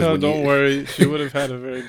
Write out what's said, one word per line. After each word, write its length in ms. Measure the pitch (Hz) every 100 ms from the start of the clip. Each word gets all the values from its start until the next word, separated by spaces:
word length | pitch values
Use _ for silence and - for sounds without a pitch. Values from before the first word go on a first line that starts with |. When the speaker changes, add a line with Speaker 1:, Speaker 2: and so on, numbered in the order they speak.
Speaker 1:
No, 60 | 160
Speaker 2:
when 60 | 156
Speaker 1:
don't 180 | 147 156
Speaker 2:
you 40 |
Speaker 1:
worry. 400 | 143 139 139 139
She 200 | 135 - 143
would 120 | 151
have 140 | 139
had 180 | 143 135
a 60 | 127
very 240 | 131 127